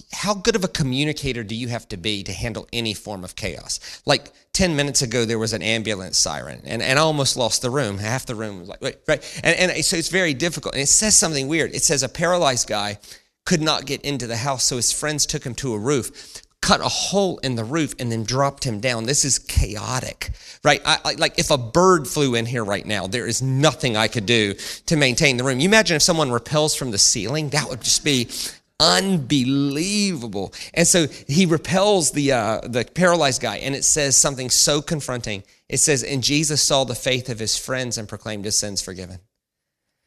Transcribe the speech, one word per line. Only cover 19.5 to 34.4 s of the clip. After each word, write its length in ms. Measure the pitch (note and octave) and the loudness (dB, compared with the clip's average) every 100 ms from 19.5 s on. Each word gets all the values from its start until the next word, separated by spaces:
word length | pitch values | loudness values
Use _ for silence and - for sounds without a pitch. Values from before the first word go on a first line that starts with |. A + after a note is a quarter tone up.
| - - G#2 G#2 B2+ - - - - - - | 0 0 -2 -4 -4 -4 -8 -10 -10 -14 -2
right? 180 | D3+ C#3+ - | 2 2 2
I, 120 | D#3 | 0
I, 100 | D#3 | 0
like, 240 | C#3+ D#3+ - | -2 -2 0
if 120 | - | 2
a 80 | D3 | 2
bird 480 | A#2 E3 F#3 F3+ C3 | 2 4 6 6 2
flew 300 | D3+ C#3 A#2 | 0 2 2
in 100 | A#2 | 0
here 180 | B2 | -2
right 220 | G#2 G2+ - | -2 -2 -2
now, 220 | G#2 F#2 | -4 -2
there 180 | A#2+ G#2 | -4 -2
is 160 | A2+ | -2
nothing 540 | C3 C3 D3+ C3 C3+ G#2+ | 0 4 4 4 0 2
I 100 | A2 | 2
could 180 | B2 | 0
do 300 | G2 A#2 G#2 F#2+ - - - | 2 4 2 -2 -8 -10 0
to 100 | D#3+ | 2
maintain 400 | C3+ A#2+ D#3 A#2+ | 4 4 2 4
the 80 | |
room. 140 | C3 B2+ | 0 2
You 100 | F3 | 4
imagine 280 | A3 G#3+ D#3 | 4 4 2
if 60 | |
someone 280 | - E3 C#3 | 2 2 2
rappels 460 | A#2+ - D3+ D3+ - | 0 0 0 2 0
from 160 | C3 | -4
the 60 | G2 | 2
ceiling, 520 | - A#2+ G2 D3+ D3 | 2 2 -2 -2 0
that 180 | C#3+ - | -2 -2
would 140 | A#2+ | -4
just 220 | - - | -2 0
be 260 | D#3 C3 A2+ - - - _ _ | 2 2 0 -4 -8 -10 _ _
unbelievable. 1700 | D#3+ F3+ F#3+ F3+ A#2+ D3 B2 C#3 C#3+ C#3 F#3 G#3 G3+ D#3+ A#2 G2 F#2+ - - | 4 4 2 0 2 2 2 2 0 -2 -2 0 0 -2 -4 -6 -6 -8 -4
And 140 | D#3+ F3 | 2 4
so 200 | F3+ D3 - - | 4 2 -2 -2
he 180 | C#3+ F#3 | 2 4
repels 640 | D#3+ - F#3 G3+ G3+ C#3+ | 2 0 2 4 4 2
the, 220 | D3 C#3 | 0 2
uh, 280 | B2 G#2+ A2 | 2 2 -2
the 200 | - A#2+ | -2 -2
paralyzed 580 | A2 - F3+ E3+ C#3+ B2 | -2 2 4 4 2 0
guy, 160 | A#2 G#2 | -2 -4
and 160 | C3+ | -6
it 100 | C#3 | -2
says 320 | - D#3 C#3 C3 | 0 2 4 4
something 320 | D3+ B2+ | 2 0